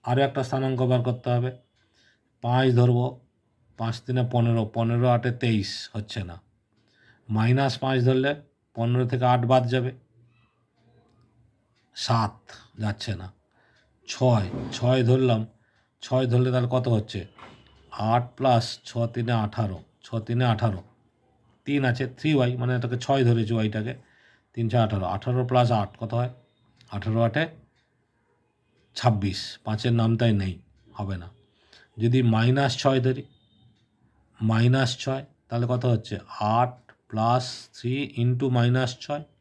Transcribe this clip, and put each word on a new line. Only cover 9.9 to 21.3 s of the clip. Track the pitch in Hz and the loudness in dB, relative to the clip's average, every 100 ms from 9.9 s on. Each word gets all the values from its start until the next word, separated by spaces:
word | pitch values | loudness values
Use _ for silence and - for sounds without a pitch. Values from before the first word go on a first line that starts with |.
| - _ _ _ _ _ _ _ _ _ _ _ _ _ _ _ _ _ _ _ - | -8 _ _ _ _ _ _ _ _ _ _ _ _ _ _ _ _ _ _ _ -12
সাত, | - 117 107 - _ - - - | -2 0 0 -6 _ -20 -20 -8
যাচ্ছে | 107 104 - 90 | -6 -6 -8 -8
না। | 95 _ _ _ _ _ _ _ - | -10 _ _ _ _ _ _ _ -16
ছয়, | - 127 117 95 - - | 0 2 4 0 -6 -10
ছয় | - 123 131 | -2 0 2
ধরলাম, | 120 127 127 113 110 _ _ _ _ _ | 4 4 4 0 -2 _ _ _ _ _
ছয় | - 127 127 | -2 0 2
ধরলে | 123 127 | 2 2
তাহলে | 127 120 | 0 0
কত | 127 120 | -2 0
হচ্ছে? | 110 104 101 85 - - - - _ _ - 107 | 0 -2 -10 -12 -18 -20 -20 -20 _ _ -6 0
আট | 120 120 - | 0 -2 -2
plus | 131 120 117 - - | 2 2 2 -10 -10
ছ | 117 117 | -6 -4
তিনে | 123 117 117 107 | -4 -2 -2 -2
আঠারো, | 113 107 90 - _ - | -4 -6 -6 -14 _ -10
ছ | 117 110 | -8 -4
তিনে | 120 123 | 0 2
আঠারো, | 110 117 92 - _ _ _ _ | 2 0 -2 -10 _ _ _ _